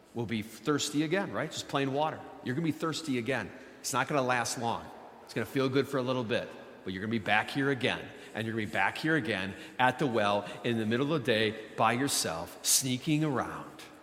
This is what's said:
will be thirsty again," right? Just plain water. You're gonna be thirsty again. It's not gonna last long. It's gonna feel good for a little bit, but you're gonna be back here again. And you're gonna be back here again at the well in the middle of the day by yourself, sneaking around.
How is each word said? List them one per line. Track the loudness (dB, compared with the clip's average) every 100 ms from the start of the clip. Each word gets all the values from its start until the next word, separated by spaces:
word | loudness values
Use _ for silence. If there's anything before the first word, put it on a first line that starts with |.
| -12
will | -6 -4
be | -4
thirsty | -4 -6 0 0 2 0
again," | 2 0 0
right? | -2 -4
Just | -6 -2
plain | 0 0
water. | 0 0 -2 -12 -10
You're | -4
gonna | 0 0
be |
thirsty | 0 -2 -2 -2 -2
again. | 0 -2 -2 -10 -18 -10
It's | -2
not | 0 2
gonna | 2
last | 4 2 0 -2
long. | -2 -2 -6 -16 -18 -20
It's | -8
gonna | -4 -2
feel | 2 4
good | 4 2
for | 0
a |
little | 0 0
bit, | 2 0 0 -10 -16 -10
but | -6
you're | -4
gonna | 0
be | 0
back | 4 2 2
here | 0 2
again. | 2 2 0 -4 -14 -10
And | -4 -2
you're |
gonna | -2 0
be |
back | 2 2 2
here | 2 2
again | 2 -2 -2 -6 -12 2
at | 2 4
the | 2
well | 4 4 2 0 -4
in | 0 0
the | 2
middle | 2 2
of | 0
the | 2
day | 4 2 0 -10 2
by | 2
yourself, | 4 2 0 0 -4 -6 -4
sneaking | 2 2 2 0 2 2
around. | 4 2 -2 -6 -10 -14 -18 -20